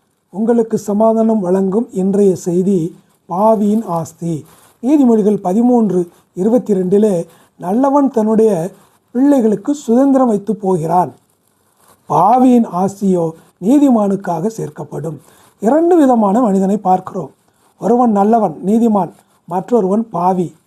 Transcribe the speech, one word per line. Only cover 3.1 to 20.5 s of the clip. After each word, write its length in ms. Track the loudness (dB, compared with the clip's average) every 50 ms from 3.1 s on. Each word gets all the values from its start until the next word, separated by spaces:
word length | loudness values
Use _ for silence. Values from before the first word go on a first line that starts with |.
| _ _ _
பாவியின் 580 | -8 -4 0 2 2 2 2 0 0 0 -2 -2
ஆஸ்தி. 600 | -4 -6 -6 -6 -8 -12 _ -8 -6 -6 -8 -10 -14 -20 _ _ _ _ _ -2
நீதிமொழிகள் 540 | 0 2 2 4 4 2 2 2 0 0
பதிமூன்று 760 | 0 -2 -2 0 0 2 2 2 2 2 0 0 -2 -4 -4 -10 _ _ _ _
இருபத்தி 400 | -4 -2 0 0 0 0 0 -2
ரெண்டிலே, 520 | -2 0 0 2 2 2 2 0 -2 -4 -8 -14 _ _ _ _ -12
"நல்லவன் 520 | -8 -4 -2 0 0 2 2 2 0 0
தன்னுடைய 600 | 0 0 0 2 2 2 2 2 2 0 -4 -6 -10 -14 _ _ _ _ _ _
பிள்ளைகளுக்கு 640 | -4 0 2 2 4 2 2 2 0 -2 -2 -4 -6
சுதந்திரம் 540 | -4 -2 0 2 2 2 2 2 2 2 0
வைத்து 280 | 0 -2 -4 -6 -6
போகிறான், 560 | -4 -2 -2 -2 -2 -2 -2 0 0 0 -2 -6 -14 _ _ _ _ _ _ _ _ _ _ _ _ _ _ _ _ _
பாவியின் 600 | -2 0 2 2 2 4 4 4 4 4 2 2
ஆஸ்தியோ 640 | 0 -2 -4 -4 -4 -4 -4 -2 0 0 0 -2 -4 -6 -10 _ _ _ _
நீதிமானுக்காக 880 | -2 0 2 4 4 4 2 2 2 0 -2 -4 -4 -6 -6 -6 -6 -6 -6
சேர்க்கப்படும்." 600 | -8 -10 -12 -12 -14 -16 -12 -12 -10 -10 -10 -12 -14 -18 _ _ _ _ _ _ _
இரண்டு 360 | -2 0 0 2 2 2 4
விதமான 440 | 4 4 4 2 2 2 0 0 0
மனிதனை 360 | 0 0 0 0 0 0 -2
பார்க்கிறோம். 540 | -2 0 0 0 0 -2 -6 -10 -10 -12 -12 -14 _ _ _ _ _ _ _ _ _
ஒருவன் 300 | -2 0 0 2 2 2
நல்லவன், 500 | 2 2 2 2 2 2 0 -2 -4 -6 -4
நீதிமான், 460 | -2 0 0 2 2 0 0 -2 -4 -8 _ _ _ _ _ _
மற்றொருவன் 640 | -8 -8 -8 -4 -2 0 0 0 0 0 -2 -4 -4
பாவி. 460 | -6 -4 -2 0 0 0 -2 -4